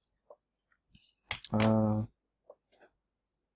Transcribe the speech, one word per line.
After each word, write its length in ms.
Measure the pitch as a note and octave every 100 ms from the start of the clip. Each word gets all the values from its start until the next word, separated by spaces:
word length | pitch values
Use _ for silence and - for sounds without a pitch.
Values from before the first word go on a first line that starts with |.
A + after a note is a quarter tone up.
| _ _ - - _ _ _ _ _ - - _ - - -
E, 520 | G#2+ A2 A2 G#2+ G#2+ A2 _ _ _ - - _ _ - _ _ _ _ _ _